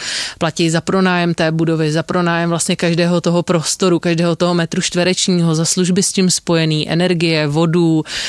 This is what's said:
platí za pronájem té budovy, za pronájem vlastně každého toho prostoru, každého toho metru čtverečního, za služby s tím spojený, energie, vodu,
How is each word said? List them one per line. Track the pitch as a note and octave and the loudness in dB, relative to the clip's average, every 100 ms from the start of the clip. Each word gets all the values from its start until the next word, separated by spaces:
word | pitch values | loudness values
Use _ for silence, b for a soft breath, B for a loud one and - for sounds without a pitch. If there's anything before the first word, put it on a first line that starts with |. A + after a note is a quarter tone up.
| B B B - | B B B -4
platí | E3 - E3 | -2 0 0
za | E3+ | 0
pronájem | - F#3+ F#3 F3+ F3 | 0 0 2 2 0
té | E3 D#3+ | 0 0
budovy, | D#3+ E3 D#3+ D#3 | 0 0 0 0
za | D#3+ | -2
pronájem | - F3+ F3 E3+ E3+ | -2 -2 0 0 -2
vlastně | E3 - F3 | -2 -2 -2
každého | F3 E3+ F3 F3 | 0 0 0 0
toho | E3+ F3 | 0 0
prostoru, | E3+ E3+ - - F#3+ E3 | 0 -2 -2 -2 0 2
každého | F3 E3 F3 D#3+ | 0 0 0 0
toho | F3 | 0
metru | F3 E3 F#3+ | 0 -2 -2
čtverečního, | - F3 F3+ F3+ - F3 E3+ D#3 | -2 0 0 0 0 2 2 2
za | E3 | 0
služby | F#3 F3+ F#3 | 0 0 0
s | F#3 | 0
tím | - F#3 | 0 0
spojený, | - - E3 D#3+ D3+ - | 0 0 0 2 0 -2
energie, | E3 F3+ F3 E3+ D#3 D3+ | 0 0 0 0 2 0
vodu, | D3+ E3+ F3 E3 D#3+ D3+ B | 0 2 2 2 2 -2 B